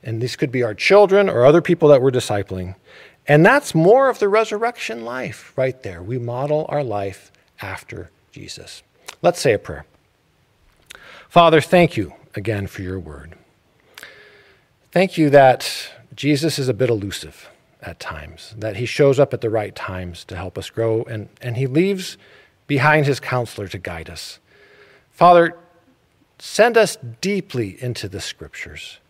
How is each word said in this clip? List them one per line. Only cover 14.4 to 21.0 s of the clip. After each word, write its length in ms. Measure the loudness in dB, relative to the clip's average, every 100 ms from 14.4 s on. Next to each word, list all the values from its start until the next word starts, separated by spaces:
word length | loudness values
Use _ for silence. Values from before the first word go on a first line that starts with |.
| _ _ _ _ _
Thank 260 | -2 -2 0
you 120 | 6
that 640 | 8 8 4 -2 -10 -14 -20 _
Jesus 460 | -6 -2 0 0 -2
is 80 | -4
a 60 |
bit 160 | -2 0
elusive 600 | -2 -4 -10 -16 -20 -20 _ _ _
at 200 | -20 -16
times, 560 | -14 -14 -16 -20 -20 -10
that 200 | -10 -6
he 80 | -8
shows 320 | 2 2 4
up 140 | 0
at 80 | 0
the 100 | -4
right 240 | -4 -6 -12
times 500 | -12 -10 -12 -14 -14
to 100 | -12
help 220 | -12 -12
us 120 | -12
grow, 340 | -6 -2 -2